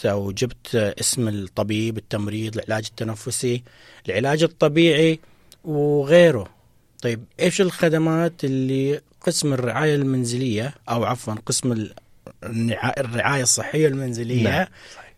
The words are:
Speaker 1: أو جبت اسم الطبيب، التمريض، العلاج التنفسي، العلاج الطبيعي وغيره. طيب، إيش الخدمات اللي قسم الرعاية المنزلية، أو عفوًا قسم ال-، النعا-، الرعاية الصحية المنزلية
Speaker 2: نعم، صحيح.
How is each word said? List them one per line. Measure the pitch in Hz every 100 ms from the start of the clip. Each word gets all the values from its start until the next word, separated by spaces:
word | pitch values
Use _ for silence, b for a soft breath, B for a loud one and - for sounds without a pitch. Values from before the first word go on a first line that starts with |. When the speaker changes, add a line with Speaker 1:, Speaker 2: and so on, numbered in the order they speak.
| 113
Speaker 1:
أو | 101 98
جبت | 98 123 - - 117
اسم | 104 - - - 113
الطبيب، | 104 95 - 104 107 113 110
التمريض، | - 107 107 107 110 107
العلاج | 107 110 107
التنفسي، | - 110 113 - - 123 120 B B B B -
العلاج | 95 131 151
الطبيعي | 165 - 156 151 170 147 160 160 b b b _ 170
وغيره. | 151 147 147 139 170 170 127 95 _ _ _ _ -
طيب، | 120 113 117 -
إيش | 175 170
الخدمات | 185 - 165 156 160 160 170 170
اللي | 139 131 131 135 135 147 - _
قسم | - 165 151
الرعاية | 131 120 113 156 147
المنزلية، | 135 131 120 123 131 104 127 - -
أو | 117
عفوًا | 107 117 - 110 -
قسم | 131 127
ال-، | 113 101 - - - - -
النعا-، | - 113 117 107 - -
الرعاية | 127 117 117 139
الصحية | 123 - - 151 156
المنزلية | 135 131 117 117 123
Speaker 2:
نعم، | 107 151 185 B B B
صحيح. | B